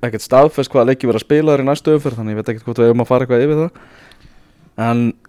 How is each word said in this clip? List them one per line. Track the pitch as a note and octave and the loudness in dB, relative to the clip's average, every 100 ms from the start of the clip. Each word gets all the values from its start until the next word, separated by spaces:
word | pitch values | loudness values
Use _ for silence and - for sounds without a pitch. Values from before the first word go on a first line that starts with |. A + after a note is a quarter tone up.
| A#2+ | -8
ekkert | G#2+ | -8
staðfest | - C3 D3+ D3 C3 | 0 4 4 2 -2
hvaða | C#3 B2 | 0 2
leiki | C3 B2 | 0 0
verða | A2 | -2
spilaðir | - D3+ D#3+ C#3+ | 0 0 2 0
í | C3+ | 0
næstu | D3 - D3+ | -2 0 0
umferð, | C#3+ A2+ | -2 -6
þannig | A2 G#2+ | -8 -6
ég | |
veit | A2 | -6
ekkert | A2 - | -8 -8
hvort | A#2+ | 0
við | A#2 | 2
eigum | A#2+ | 2
að | A#2 | 2
fara | B2+ B2+ | 0 2
eitthvað | B2 | 0
yfir | C#3+ D3+ | 0 0
það. | E3 - - - - - - - _ _ _ - | -4 -8 -20 -20 -20 -20 -20 -20 _ _ _ -6
En | A2+ A#2+ A#2+ - | -2 0 -2 -4